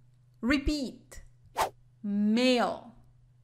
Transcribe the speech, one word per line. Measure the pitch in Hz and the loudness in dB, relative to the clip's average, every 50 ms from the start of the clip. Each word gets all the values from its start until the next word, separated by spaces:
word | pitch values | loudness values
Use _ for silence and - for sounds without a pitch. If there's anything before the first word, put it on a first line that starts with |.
| - - _ _ _ _ _ _ | -20 -20 _ _ _ _ _ _
Repeat. | 220 240 294 285 285 311 302 294 262 190 - - - - - - - - - _ - - - - - - - - - - _ _ - | -2 0 0 0 0 -2 -2 -2 -4 -6 -8 -12 -20 -20 -20 -20 -20 -20 -20 _ -20 -10 -4 -4 -4 -4 -4 -12 -20 -20 _ _ -6
Mail. | 208 202 208 208 214 220 240 254 254 254 240 202 175 - - - - - - - - - - - _ _ - | -4 -2 0 2 2 4 4 4 4 4 4 2 0 -2 -6 -12 -18 -20 -20 -20 -20 -20 -20 -20 _ _ -20